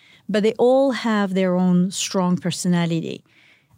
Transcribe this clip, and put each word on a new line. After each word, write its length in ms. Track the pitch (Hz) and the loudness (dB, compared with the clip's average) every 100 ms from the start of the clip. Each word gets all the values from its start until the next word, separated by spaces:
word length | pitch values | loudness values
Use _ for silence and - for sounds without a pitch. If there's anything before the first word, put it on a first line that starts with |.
| _ _ - | _ _ -4
but 160 | 208 | 0
they 100 | 214 - | 0 2
all 320 | 240 262 277 | 2 4 2
have 420 | 220 233 214 196 | 0 -2 0 0
their 220 | 190 185 180 | 0 0 2
own 340 | 180 180 185 | 2 2 0
strong 460 | - - 196 180 180 | -4 -4 -2 0 0
personality. 840 | 175 - 180 175 170 165 67 - - _ _ _ _ | -2 -4 0 0 0 -2 -6 -10 -16 _ _ _ _